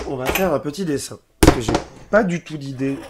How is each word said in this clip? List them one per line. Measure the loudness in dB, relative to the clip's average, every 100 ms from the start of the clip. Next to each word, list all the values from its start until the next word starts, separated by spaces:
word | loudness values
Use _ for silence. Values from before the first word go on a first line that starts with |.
| -4
on | -4
va | -2
faire | 0 2
un | 0
petit | -2 -4 -2
dessin. | -2 -4 -14 _ _
Parce | 6 6
que |
j'ai | 0 -2 -4 -16 2
pas | 2
du | 4 -2 -6
tout | -10
d'idée | -10 -4 -4 -4 -10